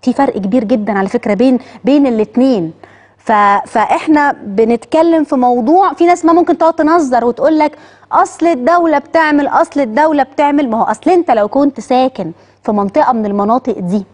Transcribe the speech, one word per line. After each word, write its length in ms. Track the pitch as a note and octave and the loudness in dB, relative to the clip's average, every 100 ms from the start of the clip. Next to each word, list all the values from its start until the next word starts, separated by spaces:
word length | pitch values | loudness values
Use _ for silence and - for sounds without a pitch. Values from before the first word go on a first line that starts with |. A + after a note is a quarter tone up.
في 100 | - | -4
فرق 200 | B3 C#4 A#3 | -2 -2 -2
كبير 260 | F#3+ A#3+ | -2 -2
جدا 340 | A3 B3 G#3 G3+ | -2 -4 -2 -4
على 100 | F#3+ | -2
فكرة 260 | A#3 - | -4 -4
بين، 240 | G3+ B3+ B3+ - - | 0 0 0 -4 -8
بين 220 | C4 C#4+ C#4 | 0 2 2
الاتنين. 680 | A3+ G#3+ - C4 A#3 E3 - - - _ _ | 0 -2 0 0 0 -4 -10 -20 -20 _ _
ف-، 480 | - G#3+ G3+ G3+ - | -2 2 4 2 -2
فاحنا 680 | A#3+ G#3 E4+ - D4+ C#4+ - | -2 0 -2 0 0 2 -2
بنتكلم 840 | G3+ G3 A3+ A#3 - D#4 E4 E4 | -6 -2 0 0 -2 0 2 2
في 120 | D4+ C#4 | 0 0
موضوع، 560 | B3 A#3+ A3 F4 F#4+ | 0 0 2 2 2
في 140 | F4+ E4+ | 2 0
ناس 180 | F4 | 2
ما 80 | D#4+ | 2
ممكن 260 | E4+ E4+ E4+ | 2 2 2
تقعد 160 | E4 | 0
تنظر 500 | E4 D4+ E4+ C#4+ B3 | 0 0 0 0 0
وتقول 340 | A#3 A#3 C#4+ D#4 | -2 -2 0 0
لك 140 | D4+ D4 - _ _ | -2 -4 -20 _ _
اصل 340 | C4+ F#4 - E4 | -2 -2 -2 -2
الدولة 520 | D#4 B3 F4 E4 D4 | 0 0 2 2 -2
بتعمل، 480 | C#4+ E4 D#4 D4 C#4+ | -2 -2 0 0 0
اصل 340 | - D#4+ C#4+ | 0 0 -2
الدولة 420 | C4 A3 D#4 D4 | -2 0 0 0
بتعمل. 480 | C4+ - C#4+ C#4+ C#4 | -2 -2 0 0 -2
ما 80 | A3 | -2
هو 40 | |
اصل 280 | G3+ A3 - | -2 -2 0
انت 200 | F4+ E4+ | 0 2
لو 180 | A3+ G#3 | 0 0
كنت 320 | C4+ C#4+ C#4 | 0 0 -2
ساكن 520 | - B3+ C4 B3+ E3+ E3+ _ _ | -2 0 0 -4 -12 -12 _ _
في 100 | - | -4
منطقة 400 | G#3 G3+ D4+ D4 | -2 -2 0 0
من 140 | B3 G#3+ | 0 -2
المناطق 520 | G3+ G3+ A#3+ B3+ A3 | -2 0 -2 -2 -6
دي 260 | F3+ G3+ G3 | -4 -4 -6